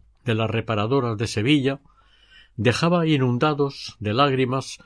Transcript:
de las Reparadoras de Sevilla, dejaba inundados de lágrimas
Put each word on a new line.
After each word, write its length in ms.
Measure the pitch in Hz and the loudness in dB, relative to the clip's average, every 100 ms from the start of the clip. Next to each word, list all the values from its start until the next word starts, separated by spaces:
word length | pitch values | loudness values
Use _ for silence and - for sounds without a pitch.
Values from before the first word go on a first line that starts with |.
| _ _ | _ _
de 120 | 123 110 | -2 -2
las 120 | 110 | 0
Reparadoras 680 | 113 110 107 110 139 123 107 | -2 -2 -2 0 0 0 -2
de 80 | 113 | -4
Sevilla, 540 | 110 117 151 131 139 _ _ _ _ _ - - - | -2 2 2 2 -4 _ _ _ _ _ -20 -16 -2
dejaba 520 | 110 113 170 175 160 | 0 2 2 2 2
inundados 880 | 143 131 120 156 143 139 - - - | 2 2 2 0 0 -2 -4 -16 -8
de 160 | 104 | -4
lágrimas 640 | 113 143 131 127 131 - - | 2 2 2 0 -2 -6 -14